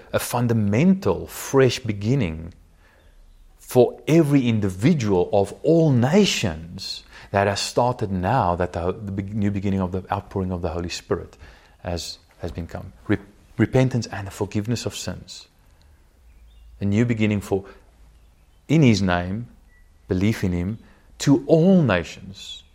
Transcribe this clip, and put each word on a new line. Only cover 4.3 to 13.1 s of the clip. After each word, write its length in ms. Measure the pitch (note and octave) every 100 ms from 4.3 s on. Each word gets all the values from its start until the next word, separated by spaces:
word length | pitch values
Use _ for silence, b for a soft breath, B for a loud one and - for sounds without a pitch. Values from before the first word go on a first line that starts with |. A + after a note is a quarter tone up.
| C#3+ A#2+
individual 840 | A2 G2 F#2 C3 D#3+ G#2+ F2+ F2+
of 200 | G2+ G2 -
all 280 | C#3+ E3 D#3+
nations 1120 | B2 B2+ G3 F#3+ - G2+ D#2 E2 F#2+ - - B B B
that 160 | G2 G2+
has 120 | G2
started 520 | - C#3 B2 B2 G#2
now 440 | F#2 F#2 C3 F2+
that 160 | F2 F2
the, 200 | F2 F2
the 180 | F2+ G2+
be-, 120 | G2
new 280 | G2 A2 G2+
beginning 300 | G2+ G2 F#2+
of 100 | F2+
the 120 | F#2 -
outpouring 400 | G2 - G2 F#2
of 100 | F2+
the 80 | E2+
Holy 200 | E2+ F2
Spirit 480 | - - F2+ - - B B B B
has, 380 | F#2 E2+ - - _ _
has 140 | F2
been 140 | -
come. 280 | E2 F#2 F#2+ -
Re-, 100 | -